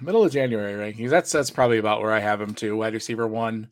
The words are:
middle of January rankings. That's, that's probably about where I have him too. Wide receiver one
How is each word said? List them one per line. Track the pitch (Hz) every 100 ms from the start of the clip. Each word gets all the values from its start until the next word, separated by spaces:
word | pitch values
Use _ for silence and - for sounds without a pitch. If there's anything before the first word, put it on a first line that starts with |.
middle | 143 226
of | 208
January | 139 131 110 101
rankings. | 101 104 107 120
That's, | 143 -
that's | 151 131
probably | - 123 113
about | 107 107
where | 107
I | 110
have | 104 104
him | 104
too. | 107 107 107
Wide | 110
receiver | 110 - 113 113
one | 110 113 110 110